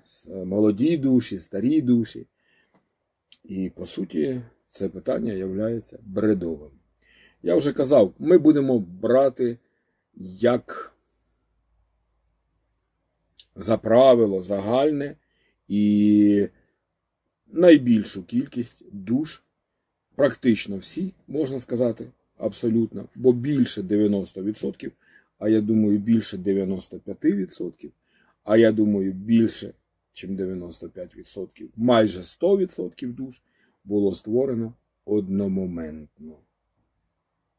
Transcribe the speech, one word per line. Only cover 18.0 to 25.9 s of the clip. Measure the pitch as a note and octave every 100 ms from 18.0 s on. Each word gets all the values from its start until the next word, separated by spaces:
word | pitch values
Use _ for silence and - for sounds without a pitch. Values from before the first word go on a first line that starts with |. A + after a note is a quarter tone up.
| G2 G2
кількість | F2 A#2+ C#3 B2+ A#2+ - -
душ, | G2+ F#2+ B2+ D#3 - _ _ _ _ _ _ _
практично | - C#3 B2+ B2+ G#2 - G2
всі, | - D#3 F#3 - -
можна | C#3+ C3+ C3+
сказати, | - A#2+ B2 A2+ A#2 _ _ -
абсолютно, | A2 - A#2+ A2+ A2 - -
бо | - B2+
більше | B2 C3+ C#3+ A#2+ -
дев'яносто | F#2+ G#2 G#2 G2+ F#2+ F#2+
відсотків, | G2 G#2+ - - - - _ _ _ -
а | G#2+
я | A2
думаю, | G#2 A2 G#2+